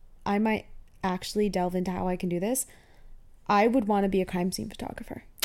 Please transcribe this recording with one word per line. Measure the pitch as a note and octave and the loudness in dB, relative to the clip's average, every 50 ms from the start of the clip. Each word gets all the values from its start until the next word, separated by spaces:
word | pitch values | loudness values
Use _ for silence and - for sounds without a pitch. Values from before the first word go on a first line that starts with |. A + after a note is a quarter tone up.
| - - - - - | -20 -20 -16 -8 -2
I | G3 G3+ G#3 | 0 0 2
might | A3 A3 A3 - - - - - - - - - - | 2 2 2 0 -2 -6 -14 -16 -16 -18 -10 -4 -2
actually | F#3+ F3+ F#3 - - - G#3+ G#3 G#3 | -2 -2 -2 -4 -4 0 0 0 2
delve | F#3 F#3 F3+ F3+ F3+ | 2 0 0 0 0
into | F#3 F3+ F#3+ | 0 -2 -2
how | F3+ F#3+ F#3 F#3 | -2 -2 -2 -2
I | F3+ | -2
can | F3 - F3+ | -2 -2 -2
do | F3 F3 | -2 0
this. | F#3 A3 C4 - - - - - - - - - - - - - - - - - - - | 0 0 0 -2 -4 -6 -10 -20 -20 -20 -20 -20 -20 -20 -20 -20 -20 -20 -20 -8 -2 2
I | G#3 G3+ G#3+ | 4 6 6
would | A#3 A3+ C4+ G#3 | 6 4 4 2
wanna | G3+ G#3+ G3+ G3 G3 | 4 2 2 4 4
be | F#3+ F#3+ F#3 | 4 2 2
a | |
crime | - - F3+ F3+ F#3+ | 2 0 -2 0 0
scene | F3+ - G#3+ G#3 | -2 -4 -6 -8
photographer. | - - - - - - A#3 - - - - - - - - | -8 -8 -8 -8 -8 -10 -12 -12 -12 -14 -14 -16 -10 -6 -2